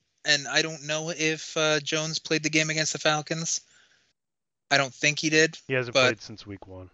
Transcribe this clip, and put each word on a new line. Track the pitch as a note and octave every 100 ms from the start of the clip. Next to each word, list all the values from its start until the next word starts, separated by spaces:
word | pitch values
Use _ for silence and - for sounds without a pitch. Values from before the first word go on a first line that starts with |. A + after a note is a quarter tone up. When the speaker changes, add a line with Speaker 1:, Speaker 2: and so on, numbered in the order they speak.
| _ _ -
Speaker 1:
and | D3 C3+
I | C#3+
don't | D#3+ D#3+
know | C#3+ D#3 D#3+
if, | E3+ D#3 D#3+ - -
uh, | D#3 D3+
Jones | C#3+ D#3+ D#3 D#3
played | - D#3+
the | D3+
game | D#3 D#3
against | D#3 D#3
the | D3+
Falcons. | D#3 D#3 D3+ E3 E3 - - _ _ _ _ _ _ _ _ _ -
I | C#3
don't | C3+
think | - D3+ D3
he | D#3+
did, | D#3 D#3+ D#3+ -
Speaker 2:
He |
hasn't | C3 B2
Speaker 1:
but | C3+ B2+
Speaker 2:
played | A#2
since | - A2 G#2
week | G2 -
one. | F#2 F#2